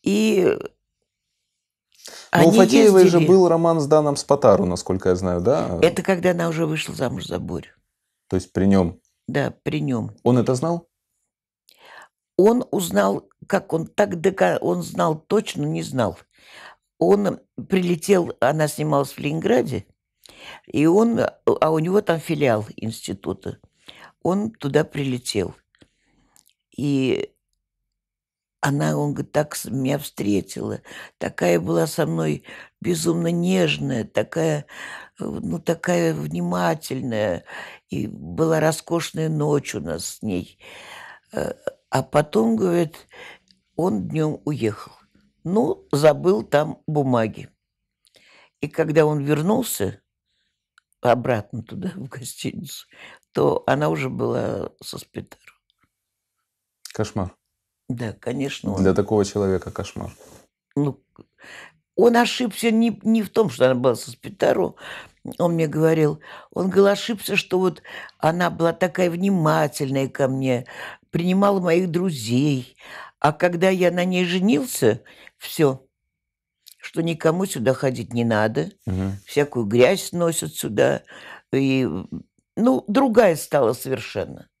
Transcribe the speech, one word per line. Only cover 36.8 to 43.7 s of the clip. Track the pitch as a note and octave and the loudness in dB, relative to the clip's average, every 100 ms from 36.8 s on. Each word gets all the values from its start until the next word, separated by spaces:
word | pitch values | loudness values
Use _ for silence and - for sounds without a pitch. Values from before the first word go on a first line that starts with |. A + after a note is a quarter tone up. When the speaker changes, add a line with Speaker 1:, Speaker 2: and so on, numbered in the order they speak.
| - C3 B2+ A2 G#2+ F2 - - - - _ | -6 -8 -6 -2 -2 -4 -8 -18 -18 -20 _
Speaker 1:
и | - - | -8 -8
была | F2 E2 E2+ D#3+ D#3+ | -10 -12 -2 0 2
роскошная | D#3 D#3 - E3 D#3+ D#3+ D#3+ | 0 -2 -4 -6 -4 -6 -4
ночь | D#3 D3 D3 - | -2 0 -2 -4
у | G#2+ | -8
нас | D#2 D#2+ | -8 -8
с | - - | -8 -8
ней. | G#2+ F2+ - _ - - - - - - _ | -6 -6 -8 _ -20 -20 -20 -20 -20 -20 _
Э, | - - - - - _ | -6 -6 -6 -10 -12 _
а | C3 | -4
потом, | C3 D3 D3+ G#3 A3+ | 0 0 2 0 2
говорит, | A3+ F#3+ E3+ D#3+ - _ - - - _ _ _ | 2 2 0 -2 -6 _ -20 -20 -20 _ _ _